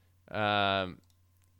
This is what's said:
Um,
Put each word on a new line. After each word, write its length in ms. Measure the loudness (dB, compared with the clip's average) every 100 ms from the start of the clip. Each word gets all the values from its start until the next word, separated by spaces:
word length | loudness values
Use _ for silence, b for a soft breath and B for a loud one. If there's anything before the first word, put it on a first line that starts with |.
| _ _ -12
Um, 720 | -4 0 2 2 0 -2 -8 _ _ _ _ _